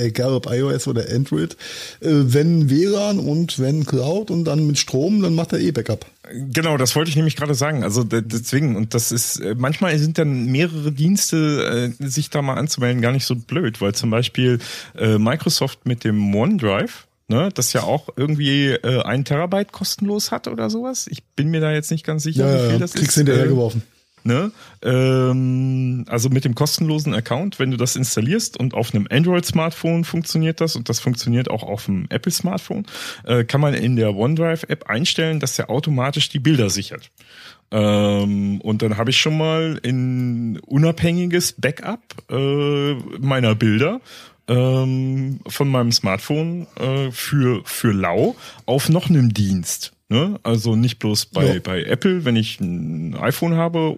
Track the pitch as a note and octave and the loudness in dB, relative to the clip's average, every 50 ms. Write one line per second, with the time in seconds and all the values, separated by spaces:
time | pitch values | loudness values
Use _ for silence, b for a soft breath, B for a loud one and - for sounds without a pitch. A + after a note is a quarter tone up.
0 | A#2+ A#2 A2 B2+ B2 C3+ C3 B2 - - A#2+ B2+ C3+ C#3 C#3 C3 - C#3 B2 A#2 | -4 -2 -2 0 0 0 0 -2 -2 -2 -2 -2 0 0 -2 -2 -4 -4 -4 -4
1 | G2+ - - B2 C#3 - - D3+ E3 E3 - B B B B B B B B B | -2 -2 -2 -2 -2 0 -2 -2 -4 -4 -8 B B B B B B B B B
2 | - D#3+ D3+ D3 C#3 B2 B2 C#3+ D3+ E3+ E3+ E3 D3+ B2+ C3+ D#3 F#3 G3+ G#3 G3+ | -2 2 2 4 4 4 4 4 4 4 4 4 4 4 4 2 2 2 2 0
3 | G3+ G#3 G3+ G3 - C#3 D3 E3 E3+ E3 - C3 C3 C3 D3 D#3 C#3+ - C#3 B2+ | 0 0 0 -2 -2 -2 -2 -2 -2 -2 -2 -2 -2 0 0 0 -2 0 -2 -2
4 | B2 D3 F3 G#3 G#3+ - F3+ E3+ E3 D#3+ C#3+ D#3 D#3 D3 D3 - - - - C3 | 0 0 -2 -4 -4 -4 -2 -2 -2 0 0 0 2 2 0 0 -2 -2 -2 0
5 | D3+ F#3+ G#3+ G#3 F#3 F3 E3 E3 E3 - - - F3+ F3 D3 A#2 G#2+ - G#2+ - | 0 2 2 2 2 2 2 0 0 -2 -2 0 0 0 -2 -2 -2 -2 -4 -4
6 | - - _ _ - - - - C#3 C3+ A#2 D#3+ D#3+ E3 D3+ C3 B2+ A#2+ - D3+ | -6 -14 _ _ -20 -14 -12 -10 -8 -4 -2 0 0 2 2 2 2 2 2 0
7 | D#3+ E3+ C#3 D3+ D#3+ D#3 - - D3+ D3 C#3+ A2+ C#3+ D3+ D#3 B2+ G#2 G2+ G#2 B2 | 0 2 2 2 2 2 0 0 -2 -2 0 0 0 0 0 -2 -2 0 0 0
8 | A#2+ G2+ A2+ A2+ G#2 G#2+ A2 A#2 A#2+ - B2+ C#3 D#3 C3+ A2 G2 A2 A2 - A#2+ | 0 2 0 -2 -2 -2 -4 -6 -4 0 0 0 2 2 0 0 -2 0 0 -2
9 | A#2 - A#2 A#2+ - - - - - G2 A2 B2 B2+ C#3+ D#3 - G3 F3 D#3 D3+ | 0 0 -2 -2 -2 -4 -4 -6 -4 -4 -2 -2 0 -2 0 0 0 2 2 2
10 | D3 D#3+ D#3 E3+ D#3+ D3 C3+ B2+ A#2 B2+ C3 C#3 F3 E3+ D#3+ D3+ D3 D3+ C#3+ C3+ | 2 2 2 2 0 0 0 0 0 0 2 2 2 0 0 -2 -4 -2 0 2
11 | D#3 F3+ G3+ G3 - - E3+ D#3+ D#3 D3+ D3 C3+ - - A#2 A#2+ B2 A#2+ A#2 - | 2 2 4 2 2 0 2 2 2 2 2 0 0 0 0 0 -2 -2 -4 -6
12 | C#3+ C3+ B2+ D3+ D3 - - D3 C#3+ C3+ C3 - C#3 D#3 - C#3 B2 A#2+ B2 B2 | -6 -4 -4 -4 -4 -2 -2 -2 0 0 -2 -2 -2 -4 -2 0 0 0 2 2
13 | A2+ A#2+ C3 C3+ - - B2 A#2 A2+ - B2+ E3+ F3 A2+ A2 - G2+ G2+ G2+ - | 2 2 0 0 0 -2 -4 -4 -4 -4 -4 -2 -2 -2 -2 -2 -2 -2 -2 0
14 | A#2+ A#2 A2 A#2 B2 - - C3 B2+ B2+ B2 A#2+ B B B B B B B - | 0 0 0 0 0 -2 0 0 2 2 2 0 B B B B B B B 0
15 | A2+ A2 A2 G#2 G#2+ A#2 C#3+ D#3 - F3 - - C3+ C3+ - - - B2+ A#2+ - | 2 4 4 4 4 2 0 0 0 0 0 0 0 -2 -4 -4 -4 -4 -4 -2
16 | - A2+ G#2+ G#2 G2+ G2+ G2 G#2+ B2 F#3+ A3 F3 A#2 G2+ F#2+ A2 G3+ A#3+ - - | 0 0 0 2 2 2 2 2 2 2 2 2 2 0 0 0 -2 -4 -6 -12
17 | - _ _ _ _ - G#2+ B2+ F3 G3+ - D3 C3+ - - B2 - F#2 B2+ D3 | -20 _ _ _ _ 0 0 2 2 0 0 -2 -2 0 0 0 0 0 -2 -2
18 | - - - B2 C#3 D3+ D#3 D3 D3 C#3 C#3 C#3+ C#3+ C#3 B2 - - A#2 B2+ A#2+ | -4 -6 -6 -4 -2 0 0 0 0 2 2 2 2 2 0 0 0 0 0 0
19 | - - A#2+ C3+ C#3 - D3 D3 F3 F3+ G3 G3 G#3 - - - G3 - - - | 0 0 -2 -2 0 0 0 -2 0 0 0 -2 -2 -4 -6 -8 -6 -6 -4 -2
20 | G3+ G3+ G#3 G#3 - - - - - - - A3+ A3+ G#3+ A3 A3+ B3 C4 B3+ - | -2 -2 -2 -2 -2 -4 -6 -6 -6 -6 -6 -4 -4 -4 -4 -4 -6 -6 -6 -6
21 | - - D#3+ - - _ - - C#3+ D#3+ E3 D#3+ D#3 D3+ D#3 D3+ D3+ - E3 D#3 | -8 -8 -10 -14 -14 _ -4 -2 0 0 2 2 2 2 0 0 -2 -2 -4 -4
22 | - - D#3 D#3 C#3+ D#3+ D#3 C3 C3+ C#3 C3+ C3 B2 A#2 A2+ A#2 F3 F3+ - - | -4 -4 -4 -4 -2 -2 0 2 2 4 4 4 2 2 2 2 0 0 -2 -2
23 | D3+ - - D#3 D3 C#3 B2+ B2 B2+ B2+ C3+ B2 A#2 A2 G#2+ A2+ - _ _ _ | 0 2 4 4 4 6 6 4 4 4 4 2 2 0 0 -4 -6 _ _ _
24 | _ _ _ _ - A#2 A#2+ C#3+ F#3+ G#3+ B B B B B B - A#2+ B2+ B2+ | _ _ _ _ -2 0 2 2 0 -2 B B B B B B -2 2 2 4
25 | C3 C3 C3 C3 B2+ B2+ B2+ C3 C3 B2+ B2+ C3 C3 C3 C3 C3 B2+ B2+ B2+ B2 | 4 4 4 4 4 4 2 2 2 2 2 0 0 0 0 0 0 0 -2 -4
26 | A#2 - A#2+ A#2+ A#2+ C3+ B2+ C3+ - C3 A2+ - D3 D3 - - E3 D#3 D3+ D#3 | -4 -2 -2 0 2 2 2 2 2 2 0 0 0 0 0 0 0 0 0 0
27 | C#3+ D3 F#2+ A2 A2+ - A#2 C#3 F#3+ G3+ - - C3+ C3 B2+ A#2 B2 B2 - B2 | 0 0 -2 -2 -2 -2 -2 -2 -2 -4 -2 -2 -2 0 0 0 0 0 0 -2
28 | B2 - - A2 A2+ C3+ G3 A#3 A3+ - - - B2+ B2+ - A2 A2 - - G#2+ | -2 -2 0 0 0 2 0 0 -2 -4 -4 -4 -4 -2 0 -2 -2 0 0 0
29 | G2 - - C#3+ E3+ F3+ F3+ F3 F3 - - E3 D#3+ E3 - - - E3 E3 E3+ | 0 2 2 2 4 4 2 2 0 0 0 0 0 0 -4 -2 -2 0 0 0
30 | D#3+ - - E3 - - - D#3+ D#3+ D#3+ D#3+ - E3 D#3+ - A#2+ A#2 - A#2 - | 0 -2 -4 -4 -4 -2 0 0 0 0 0 0 -2 -2 -2 -4 -4 -4 -4 -2
31 | - C3 A#2 - - A#2+ A#2 B2 B2+ - - A2 - - G#2 - - - G2 F2+ | -2 -2 -2 -2 0 0 2 2 0 0 -4 -4 -4 -6 -8 -8 -4 -2 -2 -2
32 | - - - A2+ - F#3 - - - F3 F#3+ - - - F#3 G3+ G#3 B B B | -2 -4 -4 -4 -2 -2 -4 -2 -2 -4 -4 -4 -6 -6 -8 -8 -8 B B B
33 | B B B B B - A#2+ A#2+ A2+ - - C#3 D3+ C#3+ C#3+ - - B2+ B2 A#2 | B B B B B 0 0 0 0 0 2 2 2 2 2 0 0 2 2 2
34 | A2 G#2+ G2+ G2 A2+ C#3+ D#3+ D#3 E3+ E3 E3 D#3+ - - E3 - - - G#2 A#2+ | 2 2 0 0 0 0 2 2 0 0 -2 -2 -4 -6 -8 -8 -4 -4 -2 -2
35 | F3+ - - - D#3+ D#3+ D#3+ D3+ C3+ B2 - - - - A2 C#3+ - D#3 C#3+ B2 | 0 -2 0 0 0 0 0 -2 -2 -4 -4 -4 -4 -2 -2 -2 0 0 0 0
36 | B2+ C#3+ - D3 - - - C#3+ B2 D#3 D#3 B2 G#2+ F#2+ F2 - - - - - | 0 -2 0 -2 -2 -2 -2 0 2 4 4 4 4 2 0 -2 -6 -6 -10 -14
37 | - - _ B B B B B B B B B B - G#2+ G#2+ G#2 G#2 G#2 G#2 | -16 -18 _ B B B B B B B B B B -4 0 2 2 4 4 4
38 | G#2 G#2 G2+ G2+ G2+ G2+ G2+ G2+ G2+ G2+ G2+ F#2 - A2 G#2+ G#2 A#2 G#2+ G#2 G2+ | 4 2 2 2 2 0 0 0 0 0 -2 -2 -2 -2 -2 0 0 0 0 0
39 | A#2 B2+ C3 - - D#3 D#3 D#3 D#3 D#3+ D#3+ D#3+ D#3+ D#3+ D#3 - - B2 C3 B2+ | 0 0 2 2 2 2 0 0 0 0 0 0 0 -2 -4 -4 -4 -2 -2 0
40 | B2+ B2+ B2+ B2+ B2 B2 A#2+ A#2 A#2+ A2+ G2+ - - - C3+ C#3+ D#3 E3 D#3+ E3 | 0 -2 -2 -2 -2 -2 -2 -2 -2 -4 -4 -6 -6 0 2 4 4 4 4 2
41 | E3 E3+ E3+ F3+ F3+ F3 E3+ F3+ F3 - - - A#2+ C#3 D#3+ - - F3+ A3+ - | 0 0 2 0 0 0 0 0 0 0 -4 -2 -2 -2 -2 -4 -6 -8 -8 -8
42 | _ - - - - - - B2+ C#3 C#3 C#3+ C#3+ C#3+ C#3+ D3 C#3+ C#3+ C#3+ C#3+ B2 | _ -16 -20 -20 -12 -6 -4 -2 0 0 0 0 0 0 0 0 0 -2 -2 -4
43 | - - - - C3 C3+ C3 C3 B2 A2 G#2+ A2 A#2 A2 G#2+ A2 C3+ F3 A3+ C4 | -6 -10 -8 -4 -2 0 2 2 4 2 4 4 4 4 4 4 2 2 0 -4
44 | B B B B B B B B _ - B2 B2 B2+ C3 C3 C3 C3 C3 C3 C3 | B B B B B B B B _ 0 2 2 2 2 2 2 2 0 0 0
45 | C3 C3 C3 C3+ C3 C3+ C3+ - - - - - C#3+ C#3 C3+ B2+ A#2+ A#2 A2 - | 0 -2 -2 -2 -2 -4 -6 -8 -10 -8 -4 -2 0 2 2 2 2 2 2 2
46 | - G2 F#2+ G#2 - - D3 D#3 D#3+ E3 E3+ F3 E3 - - - - C3 C3+ C#3 | 0 0 -2 -2 -2 -2 -2 -2 -2 -2 -4 -6 -10 -10 -8 -6 -4 -2 0 0
47 | C#3 C3 A#2 - - - C#3+ C#3+ B2+ B2 A#2+ F#2 - - - - - A2+ G2+ G2 | -2 -4 -6 -8 -6 -2 0 2 2 2 2 0 -4 -8 -6 0 2 2 2 2
48 | F#2 F2 F2 G#2 D3+ A3+ C4 B B B B B B - B2+ C#3+ - - D#3+ F3+ | 2 2 2 2 2 0 0 B B B B B B 0 0 2 4 4 2 4
49 | - - E3+ C#3+ B2 A2+ G2+ G#2 G2+ F#2+ F#2+ F2+ E2 - - - - - _ _ | 4 4 4 6 6 4 4 2 0 2 0 -2 -2 -4 -6 -8 -8 -14 _ _
50 | _ - G#2 B2+ E3 G3+ G3+ - - A#2 A#2 A2 G#2 A#2 A2 A2 B2 A#2+ A2+ - | _ -2 0 0 0 0 -2 -4 -2 -2 0 0 0 2 2 2 2 0 0 -2
51 | - G#2+ G#2 G#2 - - - F#2+ C#3 C3+ F#2 F2+ - - F#2 F2 - - - - | -2 -2 -2 -2 -4 -4 0 2 2 2 2 0 -2 -4 -4 -4 -2 -2 -2 0
52 | - F#3+ F#3 F3+ D#3 B2+ A#2 A2 A2 - - - G2 E2+ F2 F2 E2 D#2 E2 D#2 | 2 2 2 2 0 0 2 2 0 -2 -4 -6 -6 -4 -4 -4 -4 -6 -6 -6
53 | E2 D#2+ - - - A#2 - - E3+ E3+ E3 E3 E3+ E3 E3+ E3 D#3+ D#3 - | -6 -6 -6 -2 -2 -2 0 0 0 0 2 2 0 0 0 0 0 -2 -2